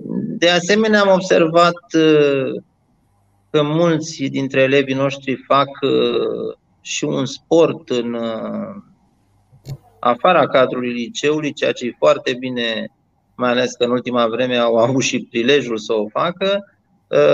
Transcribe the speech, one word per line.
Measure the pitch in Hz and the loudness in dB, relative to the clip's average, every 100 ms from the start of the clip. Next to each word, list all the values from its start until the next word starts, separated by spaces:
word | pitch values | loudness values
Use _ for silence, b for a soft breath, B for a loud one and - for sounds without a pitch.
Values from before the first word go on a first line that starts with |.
| - - - - | -8 -8 -8 -2
de | 170 | 2
asemenea, | 175 175 208 220 214 | 2 2 0 2 4
am | 202 | 4
observat, | 185 - 180 165 165 175 170 - 160 | 2 2 2 4 4 2 2 -2 2
uh, | 160 151 143 139 127 127 - _ _ _ _ _ _ _ _ | 4 4 4 0 -4 -8 -14 _ _ _ _ _ _ _ _
că | 151 | 0
mulți | 147 160 170 151 - - | 0 2 2 0 -4 -8
dintre | 135 135 135 135 | -6 -4 -2 2
elevii | 131 139 127 131 | 2 2 2 0
noștri | 139 139 135 127 - | -2 -4 -6 -6 0
fac, | 139 139 139 | 0 0 -2
uh, | 135 127 120 117 113 110 110 107 _ _ | 0 2 0 0 -2 -4 -8 -12 _ _
și | - - | -12 -6
un | 147 143 127 | -4 -4 -6
sport | - - 165 147 120 - | -8 0 4 4 0 -6
în, | 123 117 | -4 -4
uh, | 117 113 110 110 107 104 101 - _ _ _ _ _ _ _ - - _ _ | -6 -6 -6 -8 -8 -10 -14 -20 _ _ _ _ _ _ _ -16 -16 _ _
afara | 120 120 180 170 131 | -2 2 2 4 2
cadrului | 139 123 123 123 | 2 2 0 -6
liceului, | 120 113 - 147 151 147 | -6 -8 -4 -2 -2 -4
ceea | - 131 | -4 -4
ce | 123 120 | -4 -8
e | - | 0
foarte | 151 139 131 127 | 2 2 -2 -6
bine, | 127 123 117 110 104 _ _ _ _ - | -6 -6 -4 -6 -10 _ _ _ _ -4
mai | 123 | -2
ales | 120 123 | 0 -2
că | - | -2
în | 120 | -2
ultima | 123 123 120 113 | -2 -2 0 0
vreme | 113 127 120 | 0 -2 0
au | 120 113 | 2 2
avut | 117 127 | 2 2
și | - 127 - | -2 -4 -4
prilejul | 117 120 143 120 110 | -2 2 2 0 -6
să | 107 | -4
o | 110 104 | -4 -4
facă. | 135 165 175 196 202 - b _ _ - 143 147 | -4 -4 -4 -4 -4 -6 b _ _ -2 2 4